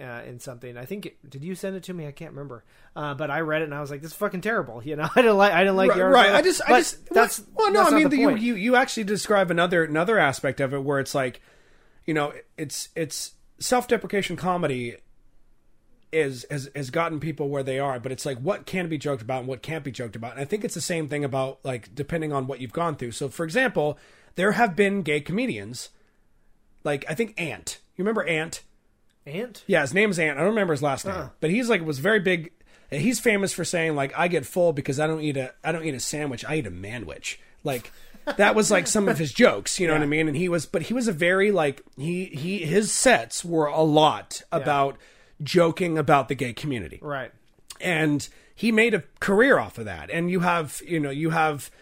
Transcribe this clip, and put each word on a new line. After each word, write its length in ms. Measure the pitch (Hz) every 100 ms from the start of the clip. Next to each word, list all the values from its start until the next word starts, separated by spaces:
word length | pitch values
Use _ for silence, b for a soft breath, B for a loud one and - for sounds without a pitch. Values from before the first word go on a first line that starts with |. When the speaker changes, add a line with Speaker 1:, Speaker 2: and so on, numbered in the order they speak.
Speaker 1:
uh, 220 | 131 120 -
in 100 | 123
something. 340 | 139 123 123 120
I 60 |
think, 220 | 131 202 170
it, 240 | - 131
did 160 | 135 165
you 100 | 180
send 220 | 190 190
it 60 |
to 100 | 180
me? 140 | 180 147
I 40 |
can't 200 | - 156
remember. 340 | 139 143 117 - b b
Uh, 200 | 160 147
but 180 | 139 147
I 80 | 151
read 220 | 156 156
it 40 | 156
and 80 |
I 60 | 143
was 100 | 143
like, 120 | 143
"This 100 | 160
is 60 | -
fucking 240 | 202 185
terrible." 420 | 214 226 135 117
You 140 | 131 151
know, 100 | 156
<laughs> 40 | 233
I 60 |
didn't 160 | 226 196
like, 160 | 202
I 60 | 170
didn't 180 | 196 190
like 140 | 190
Speaker 2:
Right, 60 | 180
Speaker 1:
the 60 |
article. 180 | 185 180
Speaker 2:
right. 120 | 196 202
I 60 |
just, 200 | 359 -
I 60 | -
Speaker 1:
But 100 | 247
Speaker 2:
just, 260 | - - -
Speaker 1:
that's, 360 | 339 233 - - -
Speaker 2:
well, 160 | 415
no, 80 | 415
Speaker 1:
that's 80 | 339
Speaker 2:
I 40 |
Speaker 1:
not 80 | 294
Speaker 2:
mean, 100 | 285
Speaker 1:
the 80 | 277
Speaker 2:
you, 100 | 285
Speaker 1:
point. 100 | 226
Speaker 2:
you, 140 | 240 208
you 200 | 226 247
actually 300 | 262 226 202
describe 440 | 202 - 202 180
another, 360 | 170 175 175 156
another 340 | 156 185 214
aspect 400 | 147 123 139 127
of 140 | 135
it 100 | 139
where 160 | 135 139
it's 160 | 131 143
like, 240 | 127 - b b b b b b b
you 80 |
know, 200 | 156 147 - - -
it's, 320 | 151 - - 170
it's 340 | 156 - - - _ -
self-deprecation 760 | - 247 247 220 185 202 180 156
comedy 600 | 175 180 151 127 120 104 _ _ _ - _ _ _ _ _ _ _
is, 340 | 160 139 123 -
has, 180 | 147 139 143
has 140 | 131
gotten 320 | 165 165 156
people 260 | 156 151 143
where 160 | 139
they 160 | 135 131
are, 180 | 139 127
but 140 | 127
it's 140 | 131 147
like, 140 | 123
what 260 | 151 202 -
can 240 | 185 170
be 80 | 147
joked 240 | 147 131
about 180 | 113 131
and 80 | 127
what 140 | 127
can't 240 | - 160 139
be 60 |
joked 260 | 117 117 110
about. 160 | 120
And 80 | 135
I 20 | 139
think 200 | 208 214
it's 100 | 170
the 60 |
same 260 | - 165 147
thing 160 | 147
about, 360 | 139 131 131 -
like, 320 | 139 123 - -
depending 380 | 139 170 156
on 120 | 139 131
what 140 | 123
you've 140 | 127
gone 240 | 165 170 143
through. 140 | 120
So, 180 | - 139
for 160 | - 165
example, 520 | 220 254 175 147 - b b b b
there 160 | 196
have 240 | 180 233 170
been 280 | 196 202
gay 180 | 151 147
comedians, 680 | - 190 254 110 101 123 - _ _ _ _ _ _ _ _ _
like, 220 | 151 143 -
I 60 |
think 200 | 160 220 -
Ant. 400 | 156 98 - - _ -
You 80 |
remember 200 | 196 220
Ant? 400 | 165 156 160 - - _ _ _ _ _ 143
Speaker 1:
Ant? 360 | 165 247 - -
Speaker 2:
Yeah, 140 | 165
his 120 | 139
name 160 | 180 214
is 80 | 175
Ant. 200 | 156 139
I 40 |
don't 80 | 185
remember 240 | 226 185
his 80 | 147
last 240 | 147 131 190
name, 100 | 185
Speaker 1:
Uh-huh. 140 | 131 -
Speaker 2:
but 120 | 156
he's, 180 | 214 240
like, 160 | 196 156
was 140 | 131
very 200 | 175 220
big. 320 | 185 180 156 _ _ b b
He's 300 | 143 202 233
famous 340 | 233 202 190
for 100 | -
saying, 320 | 160 170 165 147
like, 160 | 135 147
"I 100 | 180
get 180 | 165 123
full 280 | 180 175
because 260 | 143 143 135
I 60 | 156
don't 140 | 160
eat 160 | 151 135
a, 160 | 127 -
I 80 | 156
don't 140 | 165 160
eat 80 |
a 60 | 123
sandwich. 440 | - 151 147 117
I 120 | - 156
eat 120 | 107
a 40 |
manwich." 640 | 87 98 120 82 - - - b b
Like, 280 | 147 123 - - B B B 220
that 180 | 208 214
was, 160 | 202
like, 160 | 190 165
some 200 | 214 202
of 100 | 143
his 120 | 151
jokes, 480 | - 240 - - -
you 80 | 165
know 60 |
Speaker 1:
Yeah. 60 | 156
Speaker 2:
what 60 | 147
I 40 |
mean? 180 | 156 156
And 80 | 139
he 140 | 180
was, 160 | 170 -
but 180 | 180
he 100 | 147
was 140 | 247 226
a 60 |
very, 380 | 156 175 190 208
like, 320 | 185 147 - - -
he, 300 | 151 180 185
he, 340 | 139 175 196
his 320 | 151 190 214
sets 540 | - 254 180 117 - 175
were 220 | 160 147
a 140 | 151
lot 580 | 160 151 151 107 - - -
Speaker 1:
Yeah. 80 | 165
Speaker 2:
about 380 | 139 143 139 - b b b b
joking 540 | 143 175 165 156 175 160
about 300 | 147 139 127
the 80 | 139
gay 180 | 123
community. 460 | - 151 117 82 -
Speaker 1:
Right. 300 | 151 139 120 _ _ _ - -
Speaker 2:
And 480 | 180 160 156 143 - b b b
he 160 | 226
made 220 | 220 233
a 100 | 196 - -
career 400 | - 202 269 170
off 180 | 104 -
of 80 | 107
that. 240 | 82 82
And 220 | 165 175
you 80 | 185
have, 400 | 175 170 147 - -
you 140 | 165
know, 100 | 143
you 220 | 139 160
have 380 | 160 156 147 - b